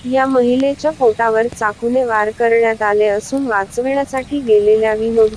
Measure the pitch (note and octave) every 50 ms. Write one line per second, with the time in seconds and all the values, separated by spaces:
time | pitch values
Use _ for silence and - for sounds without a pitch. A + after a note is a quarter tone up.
0 | - B3 B3+ C4 C4 C4+ C4 B3+ A#3+ A#3+ B3 C4 C4+ C#4 C#4 - - D4+ D#4 D4+
1 | C4 A3+ G#3+ - A#3 A3+ A3 A3 A3+ A#3+ - - A3+ G#3 G#3 - A#3 A#3+ B3 C4
2 | B3+ A#3+ A3 G#3+ G#3 G#3+ A3 - A#3 A#3 A3+ A#3 A3+ A3+ A3 G#3+ G#3+ G#3 G#3 G#3
3 | G#3+ G#3+ G3+ G#3+ - - C4+ C#4 C#4 B3 G#3+ G3 G3 G3+ - A#3+ B3 C4+ C4+ C#4
4 | C#4 C#4 C4+ C4 B3+ C4 D4 C#4+ C4 A#3 G#3+ G#3 G#3 G#3 G#3+ A3 A3 A3 G#3+ G#3+
5 | A3 A#3 A3+ A3+ A3 G#3+ G#3+